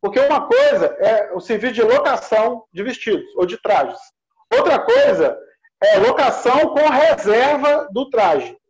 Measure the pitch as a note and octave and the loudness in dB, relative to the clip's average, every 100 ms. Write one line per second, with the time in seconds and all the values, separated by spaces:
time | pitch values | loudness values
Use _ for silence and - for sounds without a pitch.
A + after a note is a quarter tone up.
0 | G3+ G#3+ C#4 D4 D4 B4 D5 A#3+ - - | -2 0 0 0 0 2 2 2 -2 -2
1 | G3 A3 G#3 F3+ - A3 B3 A3 A3+ C4 | 0 0 -2 -8 -6 -6 -4 0 2 2
2 | C#4+ B3+ - A3 A3+ A#3+ _ E3 G#3+ - | 0 -4 -2 0 0 -4 _ -12 -10 -8
3 | A3+ G3 - - F3+ F3 - F#3 C#3 - | -4 -6 -6 -4 -4 -4 -2 0 -2 -8
4 | - _ _ _ _ C5 A4+ C#4+ - B4 | -20 _ _ _ _ 0 2 0 2 2
5 | C#5+ - - - - _ _ _ G#3 G3+ | 4 2 0 -2 -14 _ _ _ 2 4
6 | A3 B3 C4+ - A#3+ C4+ E4 C#4+ D4+ C4 | 2 2 0 0 0 2 0 2 2 4
7 | D#4+ - G3 G#3+ C4+ D4 C#4+ D4 - G3 | 2 2 0 2 2 0 0 0 -2 -8
8 | C4+ A3+ F#3+ D3 A#2+ - | -4 0 2 0 -4 -16